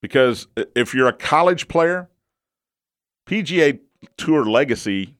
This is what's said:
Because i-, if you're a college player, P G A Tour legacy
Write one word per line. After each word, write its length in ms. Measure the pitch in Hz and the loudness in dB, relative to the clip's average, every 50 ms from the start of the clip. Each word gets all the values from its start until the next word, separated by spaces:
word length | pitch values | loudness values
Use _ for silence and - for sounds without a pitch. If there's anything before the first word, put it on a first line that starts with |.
Because 460 | - - - 139 131 127 117 - - _ _ - | -14 -2 0 2 2 2 0 -4 -8 _ _ -8
i-, 80 | 104 - _ | -8 -6 _
if 180 | 120 120 - - | -4 -4 -2 0
you're 140 | 127 131 123 | 0 0 0
a 60 | 117 | 0
college 540 | - - - - 151 170 180 180 175 - _ | -2 -4 0 2 2 2 2 0 -2 -6 _
player, 420 | - 165 165 170 175 180 180 - _ _ _ _ _ _ _ _ _ _ _ _ _ _ _ _ _ _ _ _ _ _ _ | -2 0 0 0 -2 -4 -10 -14 _ _ _ _ _ _ _ _ _ _ _ _ _ _ _ _ _ _ _ _ _ _ _
P 160 | - 185 220 | -6 -6 -6
G 220 | 208 147 175 180 156 | -4 -2 0 2 2
A 160 | 143 143 - _ _ _ _ - - _ - | 2 2 0 _ _ _ _ -20 -20 _ -10
Tour 280 | - - 156 151 127 | -2 0 0 2 2
legacy 720 | 107 110 117 143 135 117 98 - 110 98 98 95 95 - _ | 2 2 2 2 2 -2 -4 -4 -6 -6 -6 -6 -10 -14 _